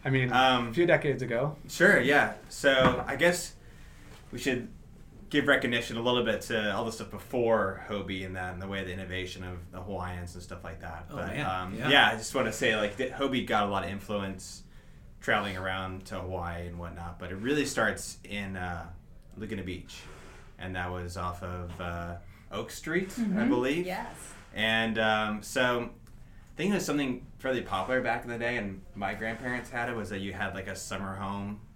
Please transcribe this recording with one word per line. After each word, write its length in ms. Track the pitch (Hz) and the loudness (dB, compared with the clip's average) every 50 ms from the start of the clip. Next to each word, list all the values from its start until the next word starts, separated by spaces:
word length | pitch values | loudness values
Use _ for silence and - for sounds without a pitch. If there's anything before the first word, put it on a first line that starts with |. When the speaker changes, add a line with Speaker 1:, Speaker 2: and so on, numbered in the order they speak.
| - | 2
Speaker 1:
I 40 | 135 | 4
mean, 200 | 131 131 127 123 | 4 4 4 6
Speaker 2:
Um, 360 | 117 127 131 131 127 123 120 | 6 8 8 8 8 6 2
Speaker 1:
a 60 | 117 113 | 2 4
few 120 | 170 175 | 4 6
decades 380 | 175 160 143 - 147 131 120 127 | 8 6 6 6 2 0 0 0
ago. 320 | 117 117 117 135 151 151 - - | 0 0 2 0 0 -2 -6 -12
Speaker 2:
Sure, 320 | - - - 165 202 196 139 | -12 4 6 8 8 8 8
yeah. 340 | 120 135 147 139 113 107 - - - | 6 8 6 6 6 4 0 -8 -12
So 560 | - - - - 139 135 131 127 127 123 - - | -12 -8 4 6 6 8 8 8 6 6 4 -2
I 80 | 120 139 | -4 2
guess 380 | 135 160 175 175 - - - - - - - - - - - - - - - - - - - | 4 6 6 6 4 -2 -8 -12 -16 -20 -20 -18 -18 -18 -18 -18 -18 -18 -18 -18 -18 -16 -12
we 60 | - | -10
should 300 | 120 - 139 127 123 113 - - - - - - - - - - - - - | -2 0 2 2 2 -2 -6 -12 -16 -18 -18 -18 -18 -18 -18 -18 -18 -10 2
give 160 | - 147 131 | 2 4 6
recognition 500 | 143 135 131 - 120 120 117 - - 120 | 6 6 6 4 2 0 0 0 -2 -4
a 40 | 117 117 | 0 2
little 200 | 123 123 123 113 | 4 4 4 4
bit 180 | 110 104 - | 2 0 0
to 340 | - - 120 110 107 104 98 | -2 -2 0 0 2 2 0
all 100 | 104 117 | 0 -2
the 60 | 110 | -4
stuff 180 | 110 - 110 92 | -4 -6 -8 -10
before 760 | - 98 - - - 123 120 113 113 107 98 95 95 - - - | -10 -12 -8 -4 0 2 4 6 6 4 4 0 -2 -6 -6 -6
Hobie 340 | 107 101 92 87 95 95 95 | -4 -4 -4 -4 -4 -4 -4
and 120 | 92 92 | -6 -6
that, 180 | 92 92 92 90 | -6 -6 -6 -6
and 80 | 87 | -6
the 60 | 95 | -6
way 160 | 98 98 98 95 | -4 -4 -4 -4
the 100 | 92 90 | -4 -6
innovation 500 | 98 95 87 92 92 92 87 - 90 90 | -6 -6 -6 -4 -6 -6 -6 -8 -8 -8
of 140 | 90 90 87 87 85 | -8 -8 -8 -10 -12
the 100 | - 92 | -12 -12
Hawaiians 540 | 92 107 98 87 90 90 90 87 87 87 - | -8 -6 -6 -4 -4 -4 -6 -6 -8 -8 -10
and 80 | 90 85 | -12 -12
stuff 200 | - 92 87 - | -12 -12 -10 -10
like 180 | 87 80 82 | -12 -12 -10
that. 240 | 87 82 82 82 85 - | -10 -10 -10 -10 -12 -10
Speaker 3:
Oh, 60 | - | -8
Speaker 2:
But, 120 | - 87 85 87 | -6 -6 -4 -4
Speaker 3:
man. 100 | - - 95 92 92 92 | -2 -2 -2 -2 -2 -4
Speaker 2:
um, 100 | 92 98 | -4 -4
Speaker 3:
Yeah. 140 | 110 127 - | -2 4 8
Speaker 2:
yeah, 200 | 143 139 117 107 | 8 8 8 8
I 60 | 113 | 4
just 200 | 110 110 - - | 0 -4 -2 0
wanna 180 | 135 117 110 - | 0 0 0 0
say, 220 | - 135 113 110 | 2 2 2 4
like, 220 | 107 104 101 - | 4 2 0 0
that 160 | - 127 127 - | -2 -4 -4 -2
Hobie 300 | - 139 135 131 120 98 | -2 0 0 0 0 0
got 160 | - 117 107 101 | 2 2 2 2
a 80 | 98 | 2
lot 120 | 101 98 87 | 0 -2 -2
of 60 | 87 | -2
influence 720 | 98 101 - - 107 101 98 98 95 92 - - - - - - - - - - - - - - - - | -6 -8 -6 -4 -4 -2 -2 -4 -6 -8 -12 -14 -14 -16 -16 -18 -20 -20 -20 -20 -20 -18 -18 -18 -18 -6
traveling 360 | - - 113 104 101 101 95 | 0 2 2 2 2 0 -4
around 480 | 92 95 95 92 95 92 92 92 95 95 | -4 -2 -2 -2 -2 -4 -4 -6 -8 -8
to 140 | - 104 92 | -8 -6 -6
Hawaii 480 | 90 90 92 90 85 85 85 85 87 | -4 -4 -4 -4 -4 -4 -4 -4 -6
and 100 | 87 85 | -6 -6
whatnot, 400 | 87 85 85 82 85 85 87 85 | -8 -8 -8 -8 -8 -10 -10 -8
but 140 | - 90 87 | -8 -8 -8
it 40 | 95 | -6
really 280 | 98 107 127 147 151 135 | -4 0 2 2 2 2
starts 540 | - - 127 113 107 - - - - - - - | 0 2 2 2 2 2 -2 -8 -10 -12 -14 -10
in, 340 | - 101 104 101 98 95 | -8 -6 -6 -4 -6 -6
uh, 280 | 92 90 90 87 82 80 87 87 - - - - - - - - | -4 -4 -4 -4 -6 -8 -10 -14 -16 -16 -18 -20 -20 -18 -16 -12
Laguna 260 | - 107 104 110 98 90 | -10 -8 -6 -6 -6 -4
Beach, 380 | 92 87 - - - - - - - - - - - - - - - - - | -6 -6 -8 -10 -12 -14 -14 -14 -16 -16 -16 -18 -18 -18 -18 -20 -20 -14 -10
and 160 | - 92 92 | -8 -6 -4
that 160 | 90 90 90 | -4 -4 -4
was 260 | 92 90 90 87 85 | -4 -6 -6 -6 -6
off 240 | 90 87 90 87 - | -4 -4 -4 -4 -6
of, 400 | 95 90 90 90 87 87 85 87 | -8 -6 -6 -6 -6 -8 -8 -6
uh, 320 | 90 87 87 85 85 87 87 85 - - - - - - | -6 -6 -4 -4 -6 -6 -8 -10 -12 -16 -18 -20 -16 -10
Oak 200 | - 104 - - | -8 -8 -8 -8
Street, 420 | - - - 160 165 185 196 190 - | -10 -10 -6 0 0 0 0 0 -2
I 60 | 240 | -2
Speaker 4:
Mm-hmm. 260 | 226 202 185 208 226 262 | 0 2 2 4 4 4
Speaker 2:
believe. 360 | 285 - 254 262 294 339 349 | 4 4 4 2 2 0 0
Speaker 4:
Yes. 220 | 180 185 208 240 - - - - - - - - - - | -2 -4 -6 -6 -8 -12 -14 -14 -16 -16 -18 -18 -10 -2
Speaker 2:
And, 420 | 101 110 110 113 113 113 113 107 | 0 2 4 4 4 4 2 2
um, 460 | 110 110 110 107 107 107 107 107 104 - | 4 6 6 6 6 4 0 -2 -4 -6
so 480 | - - 131 127 123 123 120 117 113 | -2 2 4 4 4 4 2 0 -4
I 680 | - - - - - - - - - - - - - | -8 -14 -18 -18 -18 -18 -18 -18 -18 -18 -18 -14 -6
think 140 | - 165 202 | -2 0 2
it 20 | 208 | 2
was 120 | 170 - | 2 2
something 380 | - 143 147 143 131 120 - - - - | 2 2 2 2 0 -2 -4 -6 -14 -16
fairly 240 | - - 131 131 117 | -4 0 0 0 0
popular 400 | - - 98 95 - 123 127 127 | 0 -2 -2 -2 0 2 0 2
back 220 | 123 117 113 120 117 | 2 2 0 0 -2
in 80 | 120 | -4
the 80 | 120 113 | -4 -2
day, 180 | 117 120 120 | 0 0 0
and 240 | 117 104 98 95 92 - - - | 0 -2 -4 -6 -8 -12 -14 -8
my 180 | 101 101 95 104 | -4 -4 -4 -2
grandparents 560 | 101 110 110 113 113 131 123 123 123 110 - | -2 -4 -4 -4 -4 -4 -4 -4 -4 -6 -6
had 180 | 127 120 117 | -4 -4 -2
it, 80 | 123 117 | -2 -2
was 140 | 113 101 90 | -4 -4 -4
that 100 | 101 95 | -4 -4
you 120 | 98 98 90 | -4 -4 -4
had, 220 | 101 104 98 87 | -4 -4 -4 -4
like, 120 | 95 92 | -6 -6
a 80 | 101 95 | -6 -8
summer 400 | - - - 104 95 98 95 95 | -8 -6 -6 -6 -4 -4 -4 -4
home 440 | 98 101 95 101 101 101 101 104 - - - - | -4 -4 -4 -4 -4 -4 -6 -8 -10 -12 -18 -20